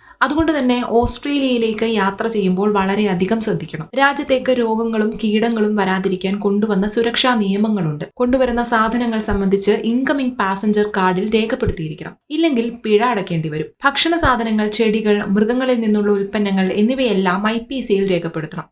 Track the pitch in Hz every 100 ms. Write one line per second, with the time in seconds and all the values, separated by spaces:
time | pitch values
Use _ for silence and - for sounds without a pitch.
0 | - - 262 302 320 294 247 247 - 233
1 | 240 - 285 285 262 240 226 214 226 214
2 | 190 196 226 208 185 185 214 202 190 202
3 | 208 180 185 226 214 165 156 - - 262
4 | 277 277 285 254 254 247 226 220 226 220
5 | 214 196 214 220 233 226 208 214 185 190
6 | 190 185 190 202 208 202 214 190 208 220
7 | 233 233 254 233 196 196 220 208 156 147
8 | - - 247 262 247 233 233 226 220 240
9 | 240 220 214 196 196 196 202 220 220 247
10 | 269 285 254 254 196 190 214 208 208 196
11 | 185 180 214 220 220 262 185 170 156 156
12 | - - _ 311 330 233 226 - 220 208
13 | 247 214 190 165 156 151 156 - 277 277
14 | 330 339 294 233 226 214 208 208 220 220
15 | 214 208 208 202 214 254 254 240 220 208
16 | 208 202 196 214 202 190 185 202 220 269
17 | 247 190 190 185 214 233 233 269 208 196
18 | 190 170 165 165 151 165 -